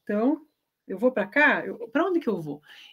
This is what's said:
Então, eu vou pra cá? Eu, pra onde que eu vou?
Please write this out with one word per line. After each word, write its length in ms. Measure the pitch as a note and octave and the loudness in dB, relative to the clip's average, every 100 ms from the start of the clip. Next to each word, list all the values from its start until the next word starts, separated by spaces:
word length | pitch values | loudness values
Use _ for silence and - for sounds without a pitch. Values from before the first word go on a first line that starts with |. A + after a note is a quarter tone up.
Então, 440 | - G#3 A#3+ D#4 - _ _ _ - | -6 0 0 0 -4 _ _ _ -12
eu 120 | F#3+ | 0
vou 120 | B3 | 0
pra 160 | A#3 G3+ | 0 -2
cá? 380 | - D4 G3 | 4 4 4
Eu, 240 | F#3+ G3+ - | -2 -10 -4
pra 160 | C#4+ | -2
onde 160 | F#4 E4+ | 0 0
que 80 | - | -2
eu 120 | F#3 | -4
vou? 220 | D3+ D3 _ - - | -6 -10 _ -20 -20